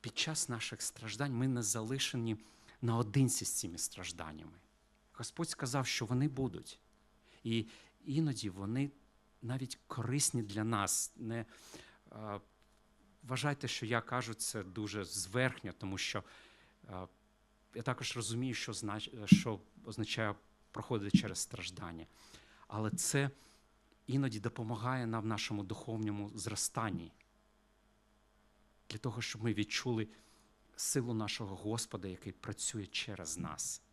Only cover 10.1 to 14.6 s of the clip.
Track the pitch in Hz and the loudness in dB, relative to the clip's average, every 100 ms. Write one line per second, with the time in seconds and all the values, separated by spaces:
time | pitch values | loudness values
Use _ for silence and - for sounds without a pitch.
10.1 | 139 - 120 107 101 110 110 98 - - | 2 4 2 0 0 2 4 4 2 0
11.1 | - 113 117 113 - - - - - - | -4 -4 -4 -6 -12 -18 -18 -18 -20 -18
12.1 | 107 107 101 - _ _ _ _ _ - | -12 -8 -8 -10 _ _ _ _ _ -20
13.1 | _ - 127 143 143 127 - 110 117 - | _ -4 2 2 2 -2 -2 2 0 2
14.1 | 123 113 110 - 110 | -2 -2 -4 -4 -4